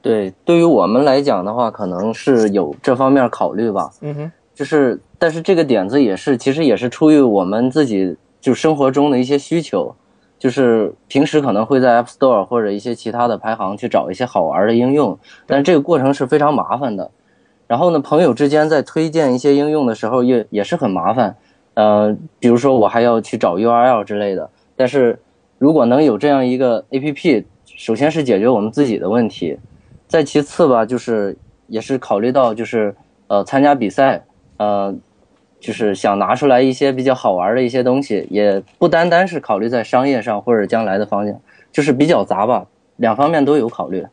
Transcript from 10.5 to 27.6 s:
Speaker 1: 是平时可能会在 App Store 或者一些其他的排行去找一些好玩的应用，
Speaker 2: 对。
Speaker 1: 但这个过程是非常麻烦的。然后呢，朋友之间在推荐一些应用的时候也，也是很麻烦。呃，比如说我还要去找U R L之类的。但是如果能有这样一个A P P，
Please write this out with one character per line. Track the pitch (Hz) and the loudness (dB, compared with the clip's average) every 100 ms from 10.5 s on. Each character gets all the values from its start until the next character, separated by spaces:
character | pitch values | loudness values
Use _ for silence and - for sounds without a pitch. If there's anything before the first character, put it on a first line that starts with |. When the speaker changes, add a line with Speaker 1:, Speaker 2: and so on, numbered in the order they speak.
Speaker 1:
是 | 123 127 113 101 - _ | 2 2 2 0 -6 _
平 | - | 0
时 | 147 151 | 2 0
可 | 139 | 0
能 | 101 | -2
会 | 110 135 | 0 2
在 | 127 117 | 4 2
App | 120 | 0
Store | - 135 117 | -2 0 2
或 | 95 120 | 0 -2
者 | 107 | -2
一 | 101 | -4
些 | 113 | -6
其 | 113 117 | -8 -8
他 | 113 120 | -4 -2
的 | 104 | -2
排 | 110 | -6
行 | 110 98 104 | -6 -6 -6
去 | 120 | -4
找 | 104 69 | -2 -2
一 | |
些 | 90 123 | -6 -4
好 | 104 | -2
玩 | 80 73 107 | -2 0 0
的 | |
应 | 117 123 | 2 2
用， | 143 127 90 _ - _ | 2 0 -2 _ -20 _
Speaker 2:
对。 | |
Speaker 1:
但 | 139 | -2
这 | 143 | 2
个 | 165 | 2
过 | 147 165 | 2 0
程 | 135 | 2
是 | 139 - | 0 0
非 | 151 | 0
常 | 147 | 2
麻 | 143 - 120 | 0 -2 -4
烦 | 139 101 | -4 -6
的。 | 90 _ _ _ _ _ _ | -10 _ _ _ _ _ _
然 | 120 | 0
后 | 175 | 2
呢， | 160 | 0
朋 | 135 147 | 0 2
友 | 170 | 2
之 | 113 143 | 2 2
间 | 151 156 | 2 2
在 | 156 | 0
推 | - - 160 | -2 -4 -2
荐 | 156 147 | 0 0
一 | 127 | 0
些 | 147 | 2
应 | 143 147 | 2 2
用 | 151 131 | 0 0
的 | |
时 | 110 110 | -2 -2
候 | 127 | 0
也， | 123 123 107 | 2 0 0
也 | 104 | -6
是 | 101 | -4
很 | 175 127 | -2 -2
麻 | 92 85 | -2 -2
烦。 | 117 107 - _ _ _ | 0 -2 -4 _ _ _
呃， | - 107 104 107 107 160 _ | 0 2 4 0 -2 -10 _
比 | 120 | 2
如 | 120 | 2
说 | 139 131 | 2 2
我 | 101 | 2
还 | 117 | 2
要 | 120 117 | 2 0
去 | 104 113 | -2 -2
找 | 104 87 | -2 0
U | 117 | 0
R | 117 123 | 2 4
L | 120 | 2
之 | 101 104 | -2 -4
类 | 104 | -4
的。 | 92 76 _ _ _ | -4 -8 _ _ _
但 | 127 | -2
是 | 139 120 110 _ _ _ _ | 2 0 0 _ _ _ _
如 | 135 | 2
果 | 156 120 | 4 4
能 | 127 | 4
有 | 151 107 | 2 2
这 | 147 | 0
样 | 139 | 0
一 | 127 127 | 0 0
个 | 131 113 - | 0 -2 -4
A | 135 | -6
P | 147 | -6
P， | 143 180 120 - _ | -4 0 0 -2 _